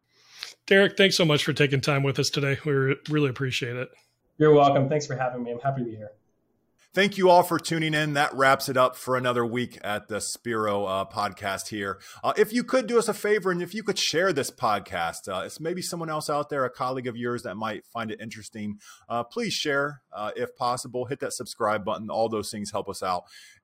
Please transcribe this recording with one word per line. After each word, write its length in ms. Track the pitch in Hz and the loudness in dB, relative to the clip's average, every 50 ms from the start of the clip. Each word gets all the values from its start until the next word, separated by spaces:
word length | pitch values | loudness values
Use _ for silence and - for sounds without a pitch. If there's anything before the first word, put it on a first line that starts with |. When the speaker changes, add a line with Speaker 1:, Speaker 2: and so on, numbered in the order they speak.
| _ _ _ _ _ _ - - - - - _ _ | _ _ _ _ _ _ -18 -14 -14 -14 -14 _ _
Speaker 1:
Derek, 320 | - 196 196 202 185 - | 4 6 6 6 6 6
thanks 200 | - 196 190 - | 4 4 6 6
so 80 | - 175 | 4 4
much 180 | 151 147 143 - | 4 4 4 2
for 100 | 160 135 | 2 2
taking 280 | 147 147 131 143 135 | 2 2 4 2 2
time 220 | - 156 143 139 139 | 2 2 2 2 2
with 160 | 139 131 147 | 0 0 0
us 100 | 139 - | -2 -2
today. 280 | - 147 139 139 135 - - | -2 -2 -2 -2 -2 -2 -2
We 60 | 151 | 0
re-, 240 | 139 135 131 135 151 - - 147 | 0 2 2 0 0 -2 -2 -2
really 200 | 151 151 147 135 | 0 2 2 2
appreciate 460 | 113 - 139 127 - - 135 120 120 | 0 -2 -4 -4 -4 -4 -4 -6 -6
it. 140 | 123 127 - _ _ _ _ _ _ _ _ _ | -8 -8 -10 _ _ _ _ _ _ _ _ _
Speaker 2:
You're 160 | - 151 151 151 | 6 8 8 10
welcome. 360 | 143 143 143 139 139 135 135 | 10 10 8 6 4 2 2
Thanks 160 | 156 147 - | 0 0 -2
for 100 | - 131 | -2 -4
having 280 | 127 131 123 127 123 120 | -2 -2 -2 -2 -4 -6
me. 80 | 120 | -6
I'm 80 | 120 120 | -6 -4
happy 240 | - 139 135 127 120 | -2 -2 -2 -2 -4
to 60 | 113 | -6
be 60 | 107 | -8
here. 160 | 107 107 104 - _ _ _ _ _ _ _ _ _ _ _ _ _ _ _ - | -10 -14 -16 -18 _ _ _ _ _ _ _ _ _ _ _ _ _ _ _ 0
Speaker 3:
Thank 220 | 180 202 202 202 | 2 2 2 2
you 140 | 196 185 180 | 4 6 8
all 100 | 175 175 | 8 8
for 160 | 175 - 170 | 6 4 2
tuning 380 | 147 - - 165 160 160 156 156 | -2 -2 -2 -2 -2 0 0 0
in. 180 | 151 156 151 143 | 0 0 0 2
That 220 | 143 147 - - | 0 0 0 2
wraps 340 | 127 135 135 135 135 - 143 | 4 6 6 6 4 2 0
it 80 | 123 | 2
up 180 | 127 127 123 - | 4 4 4 2
for 220 | - - 127 127 | -2 -4 -2 -2
another 260 | 123 127 123 120 120 120 | 0 0 0 0 0 0
week 360 | 113 117 123 120 - - - - | 0 -2 -4 -4 -6 -8 -10 -6
at 260 | 101 107 104 104 - | -6 -6 -6 -6 -6
the 120 | 104 98 | -6 -6
Spiro, 640 | - - - - - 120 113 110 107 104 101 101 101 | -6 -6 -8 -8 -6 -4 -2 0 0 0 0 0 0
uh, 200 | 95 95 98 95 | 0 -2 -2 -4
podcast 640 | 95 107 110 104 101 92 - 101 98 95 92 - - | -4 -4 -4 -4 -4 -4 -6 -6 -6 -4 -6 -6 -8
here. 300 | 110 104 101 98 92 - - - - - - | -8 -6 -6 -6 -8 -10 -14 -20 -10 -4 -4
Uh, 100 | 127 - | 0 2
if 160 | 202 214 208 220 | 2 2 2 0
you 100 | 247 240 | -4 -2
could 220 | - 262 262 220 | 0 0 0 0
do 140 | 196 240 226 | 2 2 2
us 80 | 220 | 2
a 80 | 220 - | 0 -2
favor 340 | - - 208 214 208 175 190 | -2 0 0 0 0 0 0
and 140 | 175 175 175 | -2 -2 -4
if 100 | 175 190 | -6 -8
you 80 | 220 | -8
could 160 | - 202 190 | -6 -4 -4
share 340 | - - - 147 160 185 190 | -2 -2 0 2 2 2 2
this 200 | 156 139 120 - | 2 0 -2 -4
podcast, 760 | - - 123 110 104 101 90 - 95 87 82 82 - - - | -4 -2 0 0 0 0 -2 -4 -4 -4 -2 -4 -4 -8 -8
uh, 160 | 101 92 92 87 | -8 -6 -6 -6
it's 160 | 104 - - | -8 -10 -8
maybe 220 | 151 165 180 185 | -8 -6 -6 -6
someone 300 | 175 - 180 170 165 160 | -6 -8 -8 -8 -6 -6
else 180 | 156 156 147 - | -6 -4 -4 -2
out 200 | 147 147 147 - | -2 -2 -4 -2
there, 160 | 147 139 127 | -2 -2 -2
a 40 | 120 | -2
colleague 380 | - - 127 131 131 131 123 | -4 -4 -4 -4 -4 -4 -6
of 100 | 123 113 | -6 -6
yours 240 | 120 120 120 120 117 123 | -4 -4 -4 -4 -4 -6
that 120 | 104 92 | -8 -8
might 280 | 107 110 110 107 - - | -6 -6 -6 -6 -8 -10
find 240 | _ - 117 113 110 | _ -10 -8 -8 -8
it 100 | 101 - | -8 -10
interesting, 560 | 110 113 104 110 101 - - 110 104 104 101 104 - - - - _ - | -10 -12 -14 -14 -16 -14 -12 -10 -8 -8 -10 -10 -16 -20 -20 -18 _ -6
uh, 140 | 117 120 117 | -4 -4 -4
please 300 | - - 240 233 165 - | -4 -6 -6 -4 -4 -4
share, 500 | - - 151 139 143 143 147 143 - _ _ - | -4 -2 0 0 0 0 -2 -4 -10 _ _ -10
uh, 140 | 101 107 104 - | -8 -8 -6 -4
if 200 | 117 123 - - | -4 -6 -6 -4
possible. 500 | - 127 120 123 127 - 127 117 123 123 | -4 -2 -2 -2 -4 -6 -8 -8 -8 -6
Hit 140 | 117 143 - | -6 -6 -6
that 120 | 135 120 - | -6 -8 -8
subscribe 500 | - 117 - - - 113 104 107 104 92 | -8 -10 -10 -6 -2 0 0 0 0 -2
button. 280 | 107 95 90 110 101 | -4 -4 -4 -6 -4
All 180 | 73 110 113 110 | -2 0 0 0
those 220 | 110 104 101 - | 0 -2 -4 -6
things 180 | 113 104 101 - | -8 -8 -8 -6
help 180 | - 98 - | -6 -6 -6
us 140 | 98 95 - | -6 -8 -6
out. 220 | 98 92 92 87 - _ - - - - - _ | -4 -2 -2 -4 -6 _ -20 -20 -20 -20 -20 _